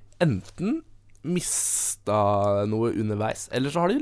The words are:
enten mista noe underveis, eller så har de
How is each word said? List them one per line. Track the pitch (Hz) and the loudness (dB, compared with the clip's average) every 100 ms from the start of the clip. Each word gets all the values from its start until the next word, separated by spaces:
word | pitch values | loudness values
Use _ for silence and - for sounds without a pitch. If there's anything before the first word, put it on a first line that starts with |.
| - - | -8 0
enten | 165 95 - - 185 320 - - - - 143 | 2 2 -4 -6 -4 -4 -6 -20 -20 -12 -4
mista | 180 - - - - - - - 107 101 101 101 101 104 | -2 -2 -2 -2 -2 -2 -4 -2 2 4 4 4 2 2
noe | 110 117 | 0 0
underveis, | - 107 104 110 - - | 0 -2 -2 -2 -4 -6
eller | 123 139 | -4 -2
så | 165 | 0
har | 175 | 2
de | 269 | 2